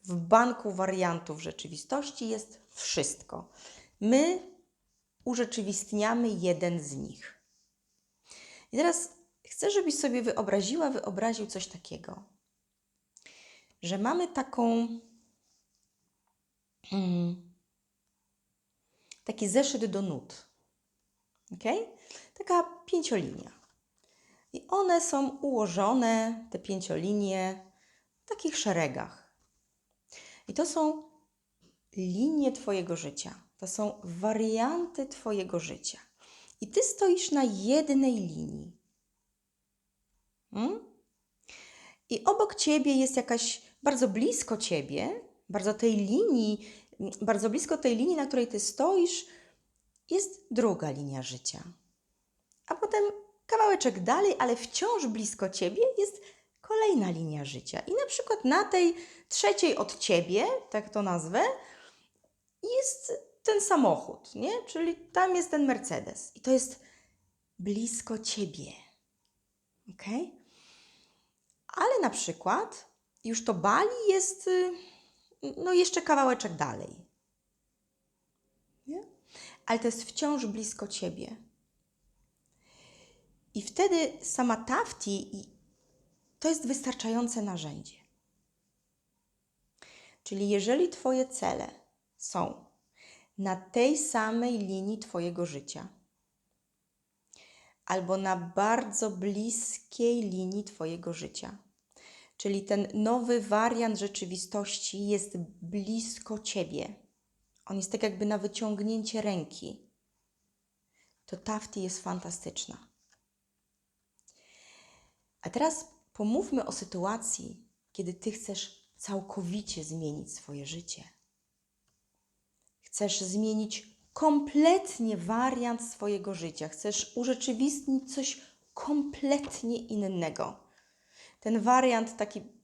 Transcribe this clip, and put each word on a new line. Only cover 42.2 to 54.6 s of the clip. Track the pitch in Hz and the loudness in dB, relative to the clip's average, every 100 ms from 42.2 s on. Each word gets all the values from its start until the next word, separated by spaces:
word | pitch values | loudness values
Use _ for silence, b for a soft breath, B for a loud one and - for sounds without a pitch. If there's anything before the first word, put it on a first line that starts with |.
obok | - 427 427 - | 2 4 2 2
ciebie | - 302 285 269 | 4 4 6 4
jest | 262 - | 4 2
jakaś, | - 233 - - b b | 0 0 0 -4 b b
bardzo | 285 262 247 | 0 2 2
blisko | 196 302 480 - 220 | 2 0 0 -2 -4
ciebie, | - 160 139 143 233 453 - _ - | 0 -2 -2 -4 -4 -6 -10 _ -6
bardzo | 196 196 | -2 -2
tej | 208 233 214 | 2 4 4
linii, | 196 254 453 254 214 208 B B B - 190 - | 4 4 6 4 4 0 B B B -10 -10 -2
bardzo | 208 202 220 | 0 2 2
blisko | 254 - 311 | 0 0 2
tej | 262 226 | 2 4
linii, | 285 320 | 2 2
na | 277 | 2
której | 262 240 | 0 0
ty | 208 | -2
stoisz, | - - 302 392 349 - - B B B _ _ _ _ _ | -4 2 4 6 4 0 -8 B B B _ _ _ _ _
jest | 359 392 - _ | -2 -2 -10 _
druga | 233 220 - 156 | 2 2 2 -2
linia | 139 143 135 | -4 -6 -6
życia. | 127 127 - - 175 175 _ _ _ _ _ _ _ _ - | -8 -6 -8 -8 -16 -20 _ _ _ _ _ _ _ _ -8
A | - | -4
potem | 427 427 403 - - _ - | 0 2 2 0 -16 _ 0
kawałeczek | 453 427 381 247 190 | 4 6 6 2 0
dalej, | 180 311 403 - | 2 4 4 4
ale | 247 | 2
wciąż | 233 | 0